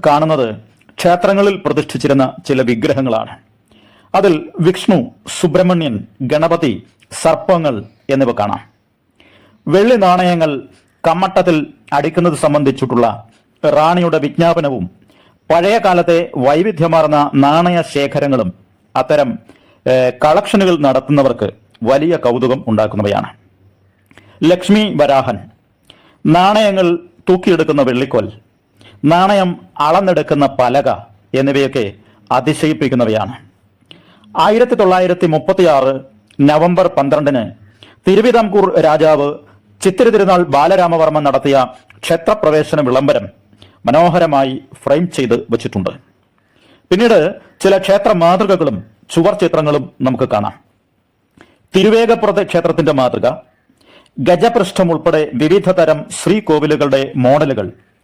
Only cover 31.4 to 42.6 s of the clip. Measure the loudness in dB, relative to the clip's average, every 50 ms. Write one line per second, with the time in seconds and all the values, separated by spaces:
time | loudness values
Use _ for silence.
31.4 | 0 0 0 0 -2 -2 -2 -4 -6 -6 -8 -14 _ _ _ _ _ -4 -2 -2
32.4 | 0 -2 -2 -2 -2 -2 -2 -2 -2 -2 0 0 0 0 -2 -2 -4 -6 -10 -16
33.4 | -20 _ _ _ _ _ _ _ _ _ -20 _ _ _ _ _ _ -10 -4 0
34.4 | 0 2 2 2 2 2 2 2 2 2 2 2 2 0 0 0 0 0 0 -2
35.4 | -2 -2 0 2 2 2 2 2 2 0 -2 -4 -8 -16 _ _ _ _ _ 0
36.4 | 2 4 4 4 2 2 2 2 0 0 0 -2 -2 0 0 0 0 0 -2 -2
37.4 | -4 -6 -10 _ -20 -20 _ _ -20 -20 _ _ 0 2 2 4 4 4 2 2
38.4 | 2 2 0 0 0 2 2 2 2 2 2 4 4 4 2 2 0 -2 -4 -8
39.4 | -14 _ _ _ _ _ _ -4 -2 0 2 2 2 4 4 2 2 4 2 2
40.4 | 2 2 2 2 2 2 2 2 2 2 2 2 0 2 0 0 0 0 0 0
41.4 | 0 2 2 2 0 0 -4 -14 _ _ -20 -10 -4 -4 -4 -2 0 -2 -2 0
42.4 | 0 0 2 0